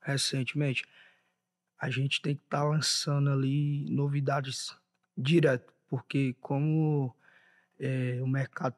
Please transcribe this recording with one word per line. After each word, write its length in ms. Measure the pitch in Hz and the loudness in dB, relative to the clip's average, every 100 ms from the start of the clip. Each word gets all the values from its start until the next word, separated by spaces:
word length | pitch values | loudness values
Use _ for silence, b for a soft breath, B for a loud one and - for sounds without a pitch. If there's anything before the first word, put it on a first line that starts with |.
recentemente, 840 | - 139 - 139 123 147 147 123 - b b b b b _ _ _ - | -4 -2 0 -2 -2 0 0 -2 -6 b b b b b _ _ _ -8
a 120 | 131 | -4
gente 280 | 123 139 - | -2 -2 -2
tem 120 | 151 143 | -2 -4
que 60 | - | -2
tá 140 | 147 | 0
lançando 680 | 147 151 - - - 143 143 | 2 2 0 -2 0 2 2
ali 560 | 139 135 143 147 143 139 | 2 2 0 0 -2 -2
novidades 840 | 143 143 143 139 143 131 - - - _ _ _ - | 0 0 0 0 -2 -2 -8 -10 -14 _ _ _ -4
direto, 560 | 127 165 151 127 - _ - | 4 6 6 2 -4 _ -8
porque 480 | 123 - 143 135 120 | -6 -2 -2 -2 -4
como, 720 | - 143 151 156 156 147 131 - b b b b b - | -4 0 2 2 2 2 -2 -6 b b b b b -8
é, 380 | 135 131 127 123 | -4 -2 -2 -2
o 80 | 131 | 0
mercado 460 | 135 135 - 143 | 0 -2 -4 -4